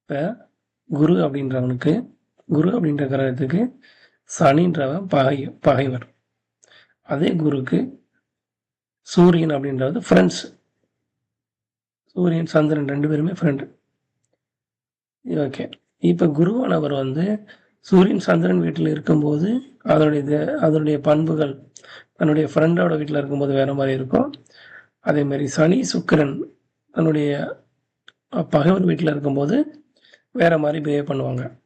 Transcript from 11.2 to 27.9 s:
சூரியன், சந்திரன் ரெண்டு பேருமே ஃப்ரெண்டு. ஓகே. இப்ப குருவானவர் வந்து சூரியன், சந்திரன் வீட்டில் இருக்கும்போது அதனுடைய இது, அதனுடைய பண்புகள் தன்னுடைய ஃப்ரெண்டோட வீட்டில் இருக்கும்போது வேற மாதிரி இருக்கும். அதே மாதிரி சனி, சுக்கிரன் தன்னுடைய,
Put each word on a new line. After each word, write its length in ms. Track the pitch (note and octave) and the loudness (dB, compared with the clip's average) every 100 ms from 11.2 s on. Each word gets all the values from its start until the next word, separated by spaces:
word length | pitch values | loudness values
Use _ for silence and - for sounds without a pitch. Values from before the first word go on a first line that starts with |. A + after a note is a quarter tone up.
| _ _ _ _ _ _ _ _ _ | _ _ _ _ _ _ _ _ _
சூரியன், 400 | - F3+ E3 D#3+ | -2 0 0 0
சந்திரன் 420 | D#3+ D3+ D3+ C#3 | 2 2 0 -2
ரெண்டு 200 | C#3+ D3 | -2 -2
பேருமே 240 | D#3 D#3+ | 0 -2
ஃப்ரெண்டு. 440 | - D#3+ C3+ - _ _ _ _ _ _ _ _ _ _ _ _ _ _ _ - | 0 0 -2 -6 _ _ _ _ _ _ _ _ _ _ _ _ _ _ _ -6
ஓகே. 440 | E3 C#3 - - - _ _ | -4 -4 -6 -12 -14 _ _
இப்ப 300 | F3 E3+ F3 | 0 2 2
குருவானவர் 680 | C#3+ E3+ A#3 C4 D#3+ D3 | 2 2 2 0 -2 -2
வந்து 540 | C#3+ C3 C#3 F#3 G#3+ - - _ _ | -4 -4 -2 -2 -4 -8 -20 _ _
சூரியன், 380 | - F#3 F#3+ G3+ | 2 4 6 2
சந்திரன் 420 | - E3+ F3 F3+ | 0 0 2 0
வீட்டில் 260 | E3 D#3+ D#3+ | 0 -2 -2
இருக்கும்போது 760 | D3+ - D#3 D3 D3+ F#3 B3 C4 _ | -2 0 0 2 0 0 -2 -6 _
அதனுடைய 460 | - D#3 D3+ D3 | 0 2 2 0
இது, 340 | C#3 D3 D#3 D4 | -2 -2 -2 -2
அதனுடைய 420 | D#3+ D#3 D3+ D3 | 0 2 0 0
பண்புகள் 720 | D3 D3+ D#3+ D#3 D3 C3+ - _ - - - | 0 0 0 -2 -4 -6 -16 _ -20 -20 -20
தன்னுடைய 360 | _ D#3+ D3+ D3+ | _ 0 2 0
ஃப்ரெண்டோட 420 | - D#3+ E3+ F3 D#3+ | 0 2 2 0 -2
வீட்டில் 200 | D3 D3 | -2 -4
இருக்கும்போது 360 | C#3 C#3 C#3 | -4 -4 0
வேற 220 | C3+ C3+ | 0 0
மாதிரி 200 | C#3 C3+ | 0 -2
இருக்கும். 380 | C3 C3 - C#4+ - _ - - - _ _ | -2 -2 -2 -2 -6 _ -20 -20 -20 _ _
அதே 240 | - D3 | -2 0
மாதிரி 220 | C#3 C#3+ C#3+ | 0 -2 -4
சனி, 360 | - D#3+ A3 | 2 2 2
சுக்கிரன் 600 | - - - D#3+ C#3+ C#3 - _ _ _ _ | 0 -4 0 2 2 -2 -10 _ _ _ _
தன்னுடைய, 680 | - D#3+ D3+ D3 C#3+ - - _ _ _ | -2 0 0 -2 -4 -6 -12 _ _ _